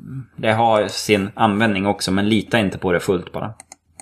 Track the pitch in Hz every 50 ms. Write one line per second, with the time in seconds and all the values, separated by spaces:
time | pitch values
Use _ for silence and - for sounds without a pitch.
0 | - - 131 135 120 - _ - - 113 110 110 117 117 110 107 98 101 - -
1 | - - 107 98 95 101 - - 113 107 98 104 117 113 101 92 98 101 101 -
2 | - - 95 98 101 107 110 101 - - - 117 104 92 - 87 - 92 87 82
3 | - - 95 87 85 - - 85 - 107 113 _ - _ - _ _ _ _ _